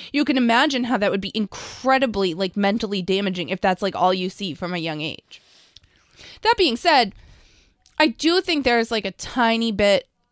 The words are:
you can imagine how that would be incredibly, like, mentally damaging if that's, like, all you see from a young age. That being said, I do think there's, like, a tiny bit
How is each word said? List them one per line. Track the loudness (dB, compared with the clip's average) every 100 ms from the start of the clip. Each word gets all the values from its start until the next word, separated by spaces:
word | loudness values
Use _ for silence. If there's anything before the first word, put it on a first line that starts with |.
| -6
you | -2
can | 0 2
imagine | 4 4 2 0
how | -2 0
that | 0
would | 0
be | -4
incredibly, | -4 -6 -8 -16 -4 2 2 2 0 -2 -2
like, | -4 0
mentally | 0 0 -2 -4
damaging | -2 0 0 -4 -6
if | -2
that's, | 0 0
like, | -2 0
all | 0
you | 0 -4
see | -6 -10
from | -8 -6
a | -6
young | -6 -6
age. | -8 -10 -18 -20 _ _ _ _ _ _ _ -20 -20 -4
That | 0 2
being | 2 0
said, | 2 4 2 -4 -20 -20 _ _ _ _ _ 0
I | 0
do | 0 0 0
think | 0 0 2
there's, | 2 0
like, | -4 -6
a |
tiny | -10 -6 0 2 2 -2
bit | 2 2 2 0 _ _